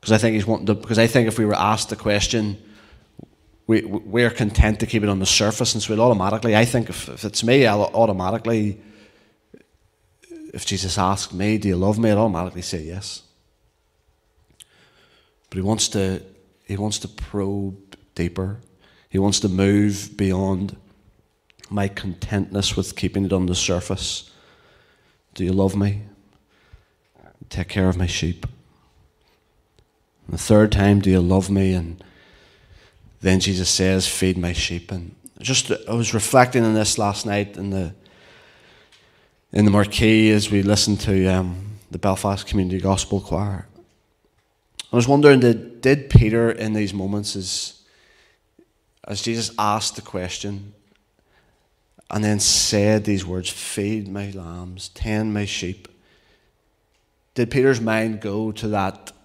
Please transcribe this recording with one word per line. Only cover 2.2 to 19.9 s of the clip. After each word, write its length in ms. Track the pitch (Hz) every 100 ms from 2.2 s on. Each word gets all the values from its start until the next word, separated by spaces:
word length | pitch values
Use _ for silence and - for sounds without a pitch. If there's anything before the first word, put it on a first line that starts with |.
| - 117 107 101 - - - - _ - - _ _ _ -
we, 140 | 110
we're 480 | 113 98 107 107 120
content 500 | 117 104 - 107 107
to 60 | 117
keep 180 | 113
it 40 | 104
on 120 | 98
the 60 | 95
surface, 480 | - 107 107 120
and 80 | 113
so 120 | -
we'll 100 | 107
automatically, 520 | 120 110 101 107 117 107
I 80 |
think 260 | 120 123 107
if, 180 | 87 -
if 160 | 62
it's 200 | 107 -
me, 220 | 113 135 120
I'll 180 | 104 104
automatically, 840 | 104 113 95 92 113 113 113 104 98 - - - _ _ _ _ - _ _ _ _ _ _ _ 330 311
if 140 | - -
Jesus 320 | 98 95 98
asked 340 | 92 98 -
me, 260 | 90 104 110
"Do 100 | 104
you 80 | 90
love 220 | 95 104
me?" 120 | 113
I'd 80 | 101
automatically 440 | 110 85 90 87
say 200 | 90 87
yes. 400 | 78 90 - - _ _ _ _ _ _ _ _ _ _ _ _ _ _ - _ _ _ _ _ _ _ _
But 60 | 92
he 60 |
wants 240 | 95 107 -
to, 300 | 107 95 95 - _ _ _ _
he 100 | 98
wants 220 | 107 104
to 100 | -
probe 880 | - - 101 98 101 98 98 _ - _ -
deeper. 420 | 85 - 95 110 - _ _ _ _
He 120 | 98
wants 180 | 101 98
to 80 | 104
move 680 | 92 98 101 104